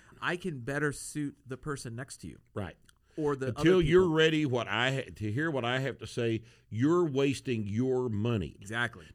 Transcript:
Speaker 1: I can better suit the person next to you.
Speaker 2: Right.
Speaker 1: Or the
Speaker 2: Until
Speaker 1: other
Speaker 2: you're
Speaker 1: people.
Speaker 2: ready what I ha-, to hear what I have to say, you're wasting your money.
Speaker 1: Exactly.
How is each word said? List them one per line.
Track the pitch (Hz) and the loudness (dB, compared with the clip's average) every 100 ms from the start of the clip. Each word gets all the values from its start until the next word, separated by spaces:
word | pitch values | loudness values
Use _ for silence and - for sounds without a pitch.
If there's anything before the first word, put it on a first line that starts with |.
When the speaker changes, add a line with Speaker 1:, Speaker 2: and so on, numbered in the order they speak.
| - - | -16 -8
Speaker 1:
I | 127 175 | -4 -4
can | 185 139 | -6 -8
better | 120 143 147 | -6 -2 -2
suit | 131 - 151 143 - - | -4 -8 -6 -6 -8 -14
the | 131 | -10
person | 156 135 123 113 | -8 -8 -8 -10
next | 135 - | -12 -14
to | 82 | -16
you. | - _ | -16 _
Speaker 2:
Right. | 107 90 - _ _ _ - | -8 -8 -10 _ _ _ -4
Speaker 1:
Or | 147 139 | -2 0
the | 131 | -2
Speaker 2:
Until | 120 156 185 | 2 4 6
Speaker 1:
other | |
Speaker 2:
you're | 156 180 | 6 6
Speaker 1:
people. | 185 | 6
Speaker 2:
ready | 156 160 156 147 | 6 4 4 0
what | 120 95 | 0 0
I | 107 127 | 0 0
ha-, | 135 - 82 | 0 -6 -6
to | 107 | -4
hear | 110 165 | -2 -2
what | 135 117 | 0 0
I | 131 | 0
have | 135 113 | -2 -6
to | 110 | -8
say, | - 117 113 - - - | -2 0 0 -4 -20 -8
you're | 107 143 175 170 | 2 4 4 2
wasting | 131 143 131 - 117 101 | 2 2 0 -2 -4 -2
your | 104 131 127 127 | 0 2 0 0
money. | 101 113 113 78 - | 0 0 0 -2 -8
Speaker 1:
Exactly. | 98 117 120 95 - | -8 -4 -4 -6 -14